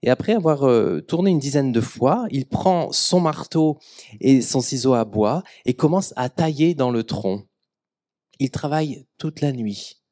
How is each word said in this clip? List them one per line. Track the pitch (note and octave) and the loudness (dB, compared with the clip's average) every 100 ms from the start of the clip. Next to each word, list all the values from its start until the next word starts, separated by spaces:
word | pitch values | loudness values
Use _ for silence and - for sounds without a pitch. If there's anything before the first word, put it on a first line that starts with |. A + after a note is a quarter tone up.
Et | - | 2
après | B2+ - | 0 2
avoir, | A3 D#3+ C#3+ | 0 2 2
euh, | C3+ A#2 - E2+ | 4 4 2 -4
tourné | - E3 G3 | -4 0 2
une | E3+ | 2
dizaine | C#3 C#3 C3+ | 0 0 0
de | A2+ | 0
fois, | A2+ - B2+ G#3 A#3 | -2 0 0 0 -2
il | C3+ - | -6 -4
prend | A2+ F#3+ F3+ D3+ | -2 0 0 0
son | - - F3+ | -2 2 2
marteau | E3 D3 C#3+ E3 D#3 D3 - - - G#2+ | 0 -2 -4 0 0 0 -10 -20 -20 -2
et | - C3+ | 4 4
son | A#2 C3+ | 4 -2
ciseau | A#2+ C3 B2 | -2 -2 2
à | B2 | 2
bois | A2+ G#2+ G#2+ D3+ - - | 2 0 0 0 -6 -10
et | - | -4
commence | B2 D3+ F3+ F#3+ - | 0 2 2 -2 -6
à | B2 | -6
tailler | - D#3+ D3 D#3+ | -2 -2 2 0
dans | D#3+ B2+ | 2 0
le | A#2+ | 0
tronc. | A2+ - G2+ G2 - _ _ _ _ _ _ _ _ _ | -2 -4 -4 -4 -8 _ _ _ _ _ _ _ _ _
Il | C3+ | -4
travaille | - D3 D#3 D#3 B2+ - _ | -4 -4 -2 -2 -6 -16 _
toute | D#3+ D#3 | -10 -4
la | D3 | -4
nuit. | B2+ A2 G2 - - _ | -2 -6 -8 -12 -20 _